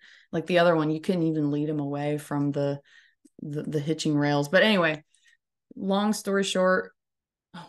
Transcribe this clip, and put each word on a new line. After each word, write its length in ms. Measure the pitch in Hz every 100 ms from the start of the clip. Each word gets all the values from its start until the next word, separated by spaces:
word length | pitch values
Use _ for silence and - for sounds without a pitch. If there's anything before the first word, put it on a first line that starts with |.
| - - _
like, 140 | 175 -
the 140 | 175
other 160 | 175 160
one, 140 | 151
you 100 | 156
couldn't 240 | 180 180
even 260 | 160 156 143
lead 180 | 147 151
him 120 | 151
away 380 | 143 143 147 151
from 340 | - 147 143
the, 280 | 143 143 143 _ - _ _ _ -
the, 200 | 156 147
the 180 | - 151
hitching 360 | 147 156 156 147
rails. 320 | 147 143 143
But 140 | 185
anyway, 400 | 214 196 160 151 - _ _ _ _ _ _ -
long 360 | 196 196 214
story 320 | 214 202 196
short, 480 | 196 185 185 185 - _ _ _ _ _ _
oh, 140 | 175